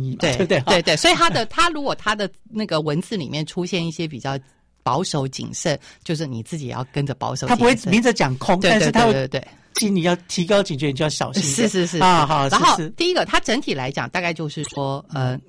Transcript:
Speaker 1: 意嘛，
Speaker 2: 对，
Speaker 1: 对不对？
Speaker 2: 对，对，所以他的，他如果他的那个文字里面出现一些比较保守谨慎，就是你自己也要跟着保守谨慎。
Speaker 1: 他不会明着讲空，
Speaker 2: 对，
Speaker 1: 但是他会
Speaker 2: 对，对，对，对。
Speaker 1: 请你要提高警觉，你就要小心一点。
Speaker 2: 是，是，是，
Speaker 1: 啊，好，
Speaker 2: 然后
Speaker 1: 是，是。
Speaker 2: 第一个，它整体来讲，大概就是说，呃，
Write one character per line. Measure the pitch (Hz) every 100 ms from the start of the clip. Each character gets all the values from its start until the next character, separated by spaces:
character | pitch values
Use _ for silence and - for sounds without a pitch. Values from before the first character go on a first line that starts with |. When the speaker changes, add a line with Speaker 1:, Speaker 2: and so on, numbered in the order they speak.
Speaker 1:
意 | 131
嘛， | -
Speaker 2:
对， | 165 123
Speaker 1:
对 |
不 | 180
对？ | 165
Speaker 2:
对， | 135 180
对， | 175 156
所 | 330
以 | 311
他 | 339
的， | 277 220
他 | - 339
如 | 302
果 | 277 156
他 | 214 214
的 | 196 - -
那 | 208 214
个 | 160
文 | 151 147
字 | - 214
里 | 123
面 | 143 151
出 | - 180
现 | 180 165
一 |
些 | 160 165
比 | 131
较 | 135 139 - _ _ _
保 | - 131 185
守 | 151 135
谨 | 131 117
慎， | 120 175 139 - -
就 | - 156
是 | 156
你 | 117
自 | 113 160
己 | 127
也 |
要 | 120 131
跟 | 143 139
着 | -
保 | 117 127
守 | 131
谨 |
慎。 |
Speaker 1:
他 | 240
不 | 240
会 | 254 185
明 | 208
着 | 240
讲 | - 147 127
空， | - 190
Speaker 2:
对， | 196
Speaker 1:
但 | 170
是 | 156
他 | - 143
会 |
Speaker 2:
对， | 135 131
对， |
对， | 131
对。 | - - _ -
Speaker 1:
请 | 214 190
你 |
要 | 165 175 -
提 | - 170
高 | 202
警 | 196 143
觉， | 147
你 | 131
就 | 151
要 |
小 | - 123
心 | 202
一 | 151 139
点。 | 220
Speaker 2:
是， | 185 170
是， | 170
是， |
Speaker 1:
啊， | 185 175 143
好， | 156 139
Speaker 2:
然 | 190
后 | 330 247
Speaker 1:
是， | 160
是。 |
Speaker 2:
第 | - 349
一 | 349
个， | 185
它 | 339
整 | - 233
体 | 294
来 | 156 127
讲， | 139 127
大 | 185
概 | 175
就 | 165 156
是 | 160 143
说， | - 139 139 -
呃， | 143 127 131